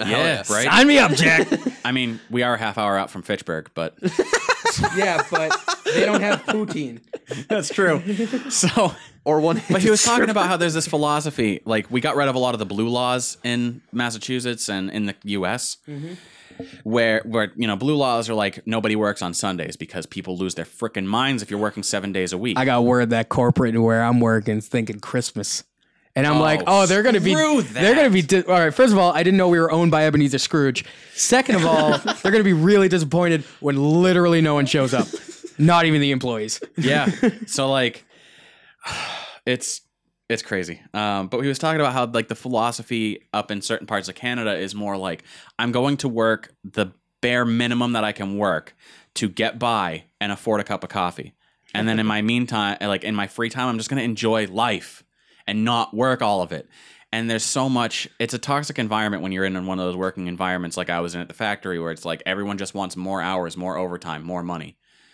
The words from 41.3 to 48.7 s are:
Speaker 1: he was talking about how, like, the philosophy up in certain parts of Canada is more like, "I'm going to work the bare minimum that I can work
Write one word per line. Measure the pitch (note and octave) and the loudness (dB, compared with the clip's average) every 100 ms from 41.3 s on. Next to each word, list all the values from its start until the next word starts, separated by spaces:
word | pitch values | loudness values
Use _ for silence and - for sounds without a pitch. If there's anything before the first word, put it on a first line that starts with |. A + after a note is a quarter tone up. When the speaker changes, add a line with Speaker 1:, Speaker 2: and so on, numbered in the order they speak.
| B2+ | -4
Speaker 1:
he | C#3 | -4
was | C3+ | -2
talking | D#3+ D#3+ | -2 0
about | C#3+ | 0
how, | B2+ A#2+ | 0 -2
like, | A#2 A2 | -2 -4
the | A2+ | -6
philosophy | B2+ A#2+ A#2+ A#2 A2+ A#2 G#2+ G2+ _ | -4 0 0 -2 -6 -4 -4 -6 _
up | G#2 G#2 | -6 -4
in | G2+ | -6
certain | - A2+ - | -6 -6 -4
parts | G#2 F#2+ | -6 -6
of | F#2 | -8
Canada | B2 B2 A2+ F#2 | -6 -4 -4 -4
is | F#2+ G2+ | -6 -8
more | G#2 G2 | -6 -6
like, | F#2+ E2 - - - - | -6 -8 -12 -20 -12 -4
"I'm | A#2+ | -2
going | A#2+ C3+ C#3+ | 0 0 0
to | C#3 | -2
work | A2+ A2+ A2 - _ | 0 2 0 -4 _
the | G2 G#2 G2 - _ _ | -8 -4 -4 -6 _ _
bare | B2 B2 A#2 | -2 0 2
minimum | A#2 A#2+ B2 B2 | 0 0 0 0
that | A#2+ | 0
I | G#2+ | -2
can | G2+ G2+ G2+ | -4 -6 -2
work | G#2 D#2+ - | 0 0 -4